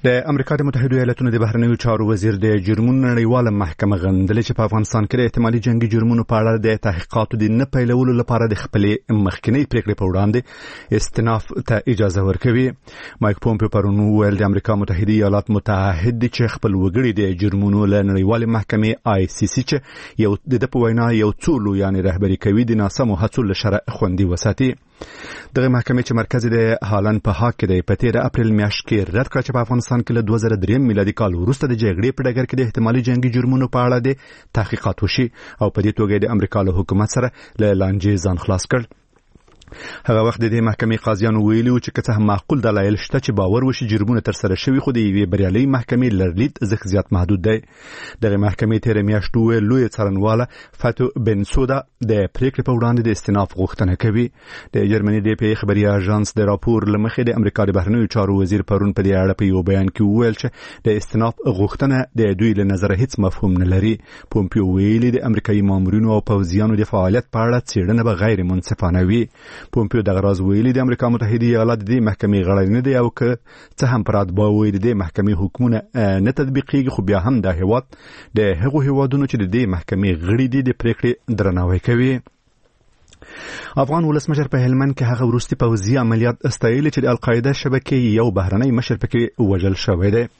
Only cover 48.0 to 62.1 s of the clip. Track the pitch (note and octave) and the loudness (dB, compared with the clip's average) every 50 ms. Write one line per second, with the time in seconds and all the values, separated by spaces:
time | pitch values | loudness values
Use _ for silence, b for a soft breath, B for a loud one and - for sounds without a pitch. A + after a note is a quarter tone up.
48 | B B B B - G#2+ G2+ G2+ G2+ G#2 F2+ - A#2 G#2+ A2+ G#2+ - A#2+ G#2+ G#2 | B B B B -2 0 2 2 0 0 0 0 0 0 0 0 0 0 0 2
49 | G2+ G2+ G#2+ G#2 F#2+ - - A#2 A2+ A2+ A#2 A2+ G#2 G#2 B2+ C3 B2 G#2+ - - | 2 2 0 0 0 0 0 2 2 2 2 2 2 2 2 2 2 0 -2 -2
50 | G#2+ G2+ F#2+ F#2+ G2+ G#2+ A2 A2+ B2 B B B B B B - - A#2+ A2+ - | -2 -2 0 0 0 2 0 0 -2 B B B B B B -4 -2 -2 0 0
51 | B2+ B2 - C3+ G#2+ A2+ G#2+ G2 G2+ - - C#3+ C3 B2 C3+ C#3 - _ _ _ | -2 -2 -2 -2 0 0 0 0 -2 0 0 0 2 2 0 -4 -4 _ _ _
52 | - G#2+ A2 G#2 F#2+ F2+ _ - B2+ C3+ - - A#2 - B2+ A#2 A#2 A#2 A#2+ A#2+ | -2 0 0 0 0 -2 _ -2 -2 -2 -2 -2 -2 0 0 2 2 2 2 2
53 | A2+ A2+ G#2 - - - G2+ G2+ G2 - - - F#2+ - - - G2+ F#2 F#2 - | 2 0 -2 -2 -2 0 0 0 0 -2 -2 -4 -4 -4 -2 -2 0 0 0 0
54 | - A2+ G2+ A#2 A#2+ A#2+ B B B B B B B B - G#2+ G2+ G2+ G#2+ A2 | 0 0 2 2 0 -2 B B B B B B B B -2 0 2 2 2 2
55 | G2+ G#2 G#2+ A2 G2 A2 A2 - A2+ G#2+ G#2+ - - G2+ G2+ G#2 G#2 G2+ G2+ G2+ | 2 2 0 2 0 0 0 0 0 0 0 0 0 0 2 2 2 2 2 2
56 | F#2 G2 G#2+ G#2 G#2 - - G#2+ G#2 G2 G2+ G2 - A#2+ A#2 A2 G2+ G2+ G#2 G#2 | 0 0 0 0 -2 -2 0 0 0 0 0 0 0 0 0 0 2 0 0 0
57 | G#2+ A2+ - - B2 A#2 A2+ A#2 G#2 G2+ - - G#2 G2 F#2 G2 F2 G2+ A2+ A#2+ | -2 -2 -2 -2 -2 0 0 0 0 0 0 0 0 0 0 0 0 0 0 0
58 | A2+ - - A2+ G2 F#2+ G2 G2 F#2+ F2 G2+ G2+ - - G#2 G2 G2+ G2+ F#2+ - | 0 0 0 -2 0 2 2 0 2 2 0 -2 0 0 0 0 0 0 0 0
59 | G2 G2 G2 F#2 F#2 F#2+ F#2+ - G#2 G2 F#2 F#2 F2 F#2 G2 F#2+ F#2+ F#2 - - | 0 2 2 2 2 0 0 0 0 2 2 2 2 2 2 2 0 0 0 0
60 | G#2+ G2+ G#2 A2+ A#2+ A2+ G#2+ - - A#2+ B B B B B B - A2+ G#2 A2 | 0 2 4 2 2 2 0 -2 -6 -8 B B B B B B -2 0 0 0
61 | - - - G#2+ A2+ A#2 - - - C#3 G#2 F#2 G2+ G2+ - - C#3 C#3 C3+ B2+ | -2 -2 -2 0 0 0 -2 -2 -4 -2 0 0 -2 -2 0 -2 0 0 0 0
62 | B2+ - | -2 -2